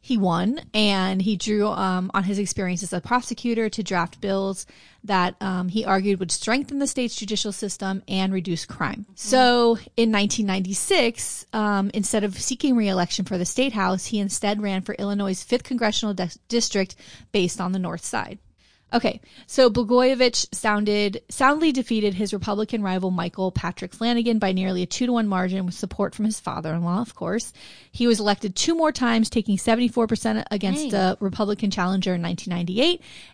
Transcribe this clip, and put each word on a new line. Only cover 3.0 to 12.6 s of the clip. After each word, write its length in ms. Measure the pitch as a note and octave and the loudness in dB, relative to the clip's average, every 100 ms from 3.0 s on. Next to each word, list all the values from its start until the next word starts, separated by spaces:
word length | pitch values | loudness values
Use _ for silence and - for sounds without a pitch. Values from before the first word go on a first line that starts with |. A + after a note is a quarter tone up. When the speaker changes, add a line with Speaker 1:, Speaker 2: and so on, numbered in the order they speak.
Speaker 1:
prosecutor 680 | - B3 - A#3 A#3+ A#3 A3 | 0 -2 -2 -4 -2 0 -2
to 160 | - | -2
draft 380 | F#3 F3+ E3+ - | -2 -2 -2 -4
bills 440 | G3 G3 G3 F#3+ - - - _ | -2 0 -2 -4 -10 -18 -20 _
that, 320 | G#3 F#3+ F3+ - | 0 2 2 -2
um, 260 | G3 F#3 F3+ | -4 -2 -2
he 160 | G#3 | -2
argued 380 | A3 F#3+ G3 F#3+ | 2 2 2 0
would 100 | F3+ | -2
strengthen 480 | - - B3+ C#4+ C#4 | -4 0 0 0 -2
the 80 | C#4 | -2
state's 300 | - A#3+ - | 0 -4 -4
judicial 340 | G3+ G#3 G#3 | -4 -4 -4
system 500 | G3 G3+ - F#3+ F#3+ - | -4 -8 -4 -4 -4 -4
and 240 | F#3+ F#3+ | 0 0
reduce 340 | F#3+ F3+ E3 - | 0 -2 -4 -6
crime. 360 | - D3 - | -6 -6 -6
Speaker 2:
Mm-hmm. 120 | G#3 F#3+ | -14 -10
Speaker 1:
So 600 | G#3 C4 B3 B3 A#3 A#3 - - | 2 6 6 6 4 2 -2 0
in 120 | A3+ | 2
nineteen 360 | G#3+ G#3 - G3+ | 4 2 0 0
ninety-six, 1000 | F#3+ F#3 G3 - F#4+ A#3 - - - - | 0 -2 -4 2 2 2 0 -10 -10 -6
um, 400 | A3 G#3 G3+ G3 | -2 0 2 0
instead 300 | A3 G3 A3 | 0 0 0
of 160 | G3+ F#3+ | 0 -4
seeking 380 | - B3+ | -6 0